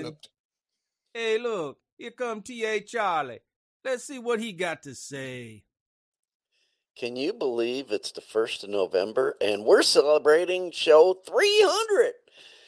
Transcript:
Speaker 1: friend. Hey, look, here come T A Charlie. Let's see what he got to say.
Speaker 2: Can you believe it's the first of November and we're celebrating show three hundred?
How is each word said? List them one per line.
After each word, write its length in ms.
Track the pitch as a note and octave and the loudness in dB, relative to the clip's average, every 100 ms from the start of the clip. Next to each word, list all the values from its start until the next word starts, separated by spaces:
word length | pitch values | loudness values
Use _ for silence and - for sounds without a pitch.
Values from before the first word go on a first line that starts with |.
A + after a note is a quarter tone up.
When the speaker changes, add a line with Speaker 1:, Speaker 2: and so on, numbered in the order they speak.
Speaker 1:
friend. 160 | D#3+ D3+ - _ _ _ _ _ _ _ _ | -6 -14 -20 _ _ _ _ _ _ _ _
Hey, 260 | A#3 A3+ A3 | -8 -2 -2
look, 400 | A#3+ G#3 D3 - _ - | -2 -4 -6 -10 _ -16
here 140 | A#3+ | -14
come 300 | A#3 B3 A3 | -8 -8 -8
T 220 | G3+ A#3+ | -12 -6
A 160 | A3 G#3+ | -4 -4
Charlie. 600 | G#3 A#3 G3+ D#3+ C3+ A2+ _ _ _ _ | -4 -4 -2 -2 -4 -10 _ _ _ _
Let's 200 | C4 B3+ | -6 -6
see 140 | - B3 | -8 -10
what 200 | A#3 A#3 | -4 -4
he 120 | A3+ | -4
got 300 | E3+ F3 D#3 | -6 -6 -6
to 100 | C#3+ | -12
say. 680 | B2 - C#3 C3 B2+ A#2 G#2+ _ _ _ _ _ _ _ _ _ _ _ _ _ - | -16 -14 -12 -12 -12 -14 -18 _ _ _ _ _ _ _ _ _ _ _ _ _ -12
Speaker 2:
Can 200 | A#2+ B2 | -10 -6
you 160 | D3 | -6
believe 540 | A#3 C#3+ A#2 A#2 B2+ B2+ | -4 -4 -2 -2 -4 -6
it's 220 | G#2 - | -8 -8
the 80 | - | -14
first 420 | - A2 A2 - | -6 -2 -2 -4
of 80 | G2+ | -6
November 680 | G2+ F#2 F#2+ G2+ A2+ C3+ - | -2 0 0 -2 -2 -2 -2
and 240 | G#2 G#2 | -2 0
we're 180 | G#2+ F#3+ | 4 4
celebrating 880 | - F3 C#3 D3+ C#3 D#3 F3 F#3 F3+ | 6 4 4 4 6 4 4 -4 -6
show 460 | - D#3+ D#3 F3+ F#3 - | -2 6 8 8 4 -2
three 340 | G3+ G4+ G#4 | 0 4 6
hundred? 480 | F#4+ F#4+ A4+ G4 E3+ - _ - - - | 4 2 0 2 2 0 _ -20 -20 -20